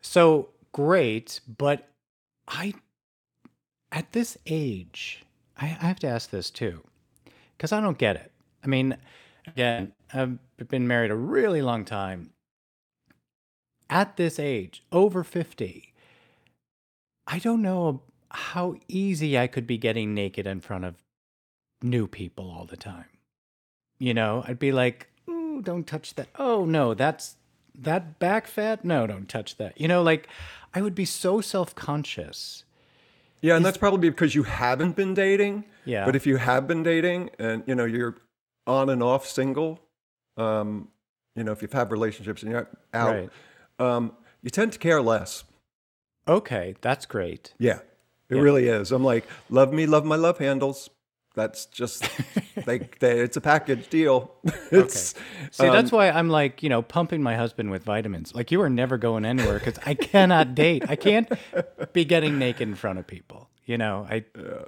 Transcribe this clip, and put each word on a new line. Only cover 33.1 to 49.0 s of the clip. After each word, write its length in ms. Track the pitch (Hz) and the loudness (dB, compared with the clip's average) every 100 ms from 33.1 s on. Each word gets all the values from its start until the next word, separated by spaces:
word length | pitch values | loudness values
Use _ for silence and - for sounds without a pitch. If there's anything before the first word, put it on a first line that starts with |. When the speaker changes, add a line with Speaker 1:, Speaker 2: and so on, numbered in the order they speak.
| _ _ _ | _ _ _
Speaker 2:
Yeah, 140 | 156 | 4
and 80 | 165 | 6
Speaker 1:
Is 40 | 180 | 6
Speaker 2:
that's 100 | 185 | 4
probably 320 | 202 190 170 | 2 4 2
because 240 | - 160 | 4 2
you 80 | 147 | 2
haven't 540 | 139 - 123 131 175 170 | -2 0 0 2 0 0
been 180 | 190 | -2
dating. 500 | 190 196 196 202 202 208 _ | 0 2 2 2 -2 -10 _
Speaker 1:
Yeah. 200 | - 113 | -6 -2
Speaker 2:
But 120 | 98 131 | 0 2
if 100 | 139 | 2
you 120 | 131 | 2
have 280 | 120 127 135 | 2 0 0
been 160 | 165 | -2
dating 480 | 165 165 175 175 180 - | 0 2 0 -2 -8 -6
and, 240 | 113 113 120 | -6 -4 -4
you 80 | 127 | -2
know, 80 | |
you're 320 | 117 117 120 117 _ _ _ _ - | -2 -2 -4 -8 _ _ _ _ -2
on 220 | 131 135 | 0 2
and 100 | 127 | 2
off 240 | 120 135 - | 2 0 -2
single, 500 | - 131 135 160 165 _ _ _ _ _ - | -2 -2 -2 -4 -6 _ _ _ _ _ -6
um, 520 | 110 110 107 107 - _ _ _ _ - | -2 -2 -4 -8 -12 _ _ _ _ -8
you 80 | |
know, 80 | 110 | -6
if 100 | 107 | -6
you've 100 | 107 | -6
had 200 | 135 117 | -2 -2
relationships 500 | 107 110 104 101 104 | -2 -4 -4 -10 -10
and 80 | 107 | -6
you're 180 | 117 - - _ | -6 -8 -16 _
out, 220 | 113 113 | -2 0
Speaker 1:
Right. 160 | 107 90 - - _ _ _ | 0 -6 -16 -20 _ _ _
Speaker 2:
um, 340 | 127 120 117 - _ _ | 0 0 -4 -8 _ _
you 80 | 127 | -8
tend 220 | - 226 | -2 -2
to 60 | - | 0
care 220 | 165 160 | 2 4
less. 420 | 117 110 92 - - _ _ _ _ _ _ _ - | 4 0 -2 -14 -16 _ _ _ _ _ _ _ 2
Speaker 1:
Okay, 480 | 180 214 113 90 104 | 2 2 -6 -6 -6
that's 260 | 120 135 - | -4 -4 -4
great. 480 | 110 85 80 - _ | -6 -6 -8 -16 _
Speaker 2:
Yeah, 220 | 120 - - _ _ _ _ | 0 0 -8 _ _ _ _
it 60 | 127 | 4
Speaker 1:
Yeah. 40 | |
Speaker 2:
really 280 | 143 139 123 | 6 6 4
is. 220 | 110 98 | 2 0
I'm 140 | 127 | 0